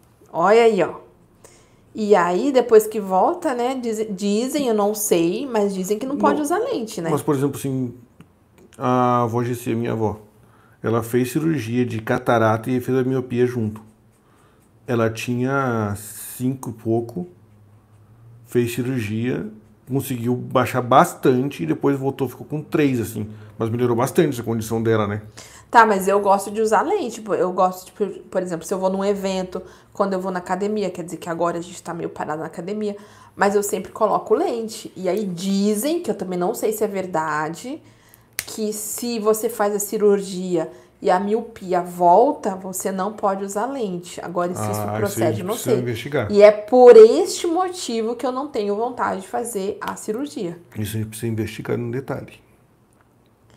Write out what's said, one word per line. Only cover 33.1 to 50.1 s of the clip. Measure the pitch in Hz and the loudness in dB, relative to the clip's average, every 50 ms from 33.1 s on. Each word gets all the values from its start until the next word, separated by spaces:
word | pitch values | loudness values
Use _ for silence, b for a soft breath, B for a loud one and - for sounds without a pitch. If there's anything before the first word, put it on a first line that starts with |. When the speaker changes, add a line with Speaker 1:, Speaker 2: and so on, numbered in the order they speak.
| B B B B B | B B B B B
Speaker 1:
mas | - 190 202 202 | 2 2 4 4
eu | 208 | 2
sempre | 202 - 208 190 190 - | 0 0 -4 -6 -6 -8
coloco | - - 220 202 - 180 - - 220 | -4 -2 0 0 2 0 2 2 2
lente. | 269 370 359 247 233 226 214 - - - - - | 2 2 0 -2 -4 -6 -8 -10 -12 -14 -16 -12
E | 180 185 | -6 -2
aí | 180 180 214 214 | -2 -2 0 -2
dizem, | 190 175 165 185 196 196 196 202 214 214 208 247 294 339 339 | -4 -6 -4 -2 0 0 2 2 2 0 0 0 -2 -2 -2
que | 349 233 | -2 -4
eu | 202 | -4
também | - 190 185 180 180 | -4 -4 -6 -4 -2
não | 175 190 247 | -2 -2 -2
sei | - - 233 214 | 0 -2 -2 0
se | - 214 | 0 -2
é | |
verdade, | 196 196 190 185 180 175 160 160 160 151 151 156 160 170 - - 254 277 - b b b b b b b b b b b - - | -2 -2 -4 -6 -4 -4 -2 -2 -2 -2 -2 -4 -4 -6 -10 -10 -12 -12 -12 b b b b b b b b b b b -14 -12
que | - - - 214 214 214 | -12 -8 -6 -6 -6 -6
se | 214 - - - - 247 240 240 226 | -6 -8 -8 -8 -6 -6 -4 -4 0
você | 202 214 220 220 - | 2 2 2 2 0
faz | 226 - - 208 208 208 | -4 -2 0 0 0 0
a | 202 | -2
cirurgia | 208 - 226 208 208 208 202 202 185 185 190 180 185 185 180 165 160 160 B B B B B _ | -4 -4 -2 2 4 4 4 2 0 -6 -8 -6 -4 -2 -2 -2 -2 -4 B B B B B _
e | - 196 | 0 2
a | 180 185 | 2 2
miopia | 202 202 214 240 220 - - - 196 175 180 175 | 2 0 -2 -2 -2 -6 -14 -14 -6 -2 -2 -2
volta, | 175 180 175 175 180 175 175 208 247 285 - - - 214 190 | -2 -4 -2 2 6 6 8 8 6 4 2 -2 -4 -6 -6
você | 190 190 190 180 - - 196 | -6 -8 -10 -10 -6 -6 -4
não | 190 190 185 208 220 | -4 -4 -4 -6 -6
pode | - - 196 196 190 202 | -2 -2 -2 -2 -2 -6
usar | 196 202 208 220 | -6 -4 -4 -4
lente. | 262 277 269 220 190 180 175 175 - - - | -4 -4 -6 -6 -6 -6 -8 -10 -12 -14 -12
Agora, | - - 170 175 175 180 180 | -12 -8 -4 -4 -4 -4 -4
se | - | -4
isso | 107 107 | -4 -4
Speaker 2:
Ah, | 104 | -4
isso | 107 104 104 | -4 -4 -4
aí | 104 | -4
Speaker 1:
procede, | 110 147 196 - 107 113 110 117 107 | -2 -2 -2 -2 0 0 0 0 -2
eu | 175 | -4
não | 190 226 | -6 -6
Speaker 2:
precisa | 233 - - 226 | -4 0 0 0
Speaker 1:
sei. | 180 | 0
Speaker 2:
investigar. | 123 120 117 107 - 143 147 139 110 196 | 0 -4 -6 -6 -8 -4 -4 -4 -2 2
Speaker 1:
E | 208 202 | 6 8
é | 208 214 | 10 8
por | 208 214 - - 254 254 247 240 226 | 8 6 -2 2 6 10 12 12 12
este | 220 214 226 254 311 381 359 - - - | 12 12 12 10 4 0 0 -2 -4 -4
motivo | 349 330 359 370 359 359 - - - 233 226 220 226 240 | -2 -2 -2 -2 -2 -4 -8 -8 -6 -4 -4 -4 -4 -6
que | 240 - | -4 -6
eu | 254 254 | -4 -4
não | 262 285 | -4 -8
tenho | 294 - 233 208 202 202 | -6 -6 -4 -4 -2 -2
vontade | 208 233 247 247 240 196 202 190 196 | -2 -4 -4 -4 -4 -4 -2 -4 -6
de | 196 | -8
fazer | - - 240 233 214 - 196 190 202 202 - | -8 -6 -6 -6 -6 -6 -6 -6 -6 -6 -6
a | - 190 196 | -8 -10 -10
cirurgia. | - - - | -8 -8 -6